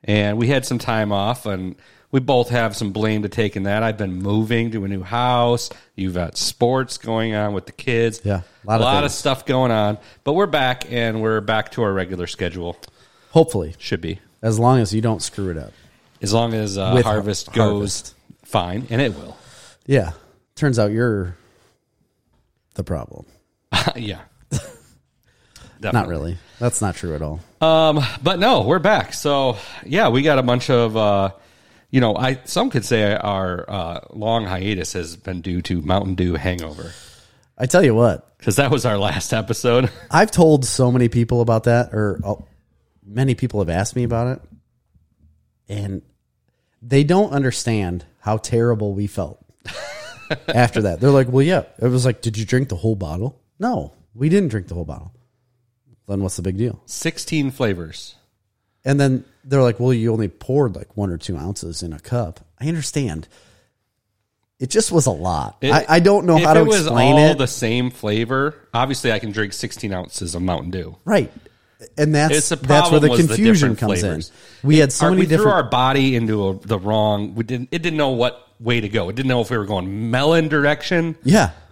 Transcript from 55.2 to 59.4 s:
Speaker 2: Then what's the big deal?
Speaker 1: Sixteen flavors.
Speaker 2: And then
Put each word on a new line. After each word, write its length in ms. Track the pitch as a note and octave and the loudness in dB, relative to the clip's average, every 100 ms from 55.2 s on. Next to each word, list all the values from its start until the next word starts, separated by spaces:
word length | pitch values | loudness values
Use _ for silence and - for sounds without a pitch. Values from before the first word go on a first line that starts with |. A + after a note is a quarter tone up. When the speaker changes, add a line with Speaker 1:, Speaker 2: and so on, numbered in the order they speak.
| _ _ _ _ _ _ _ _ - | _ _ _ _ _ _ _ _ -8
Speaker 2:
Then 160 | G2+ | -4
what's 140 | F#2+ - | -4 -4
the 60 | |
big 140 | F2+ F#2+ | -4 -2
deal? 240 | A#2+ - _ | -4 -4 _
Speaker 1:
Sixteen 640 | - - - - D#3+ C3+ | -8 -8 -6 -4 -2 -2
flavors. 640 | C3 B2 F2+ D#2+ - - - _ _ _ _ _ _ | -2 -2 -2 -8 -14 -18 -20 _ _ _ _ _ _
Speaker 2:
And 160 | C3 C#3+ | -2 2
then 240 | C#3 C3 - _ | 2 0 -4 _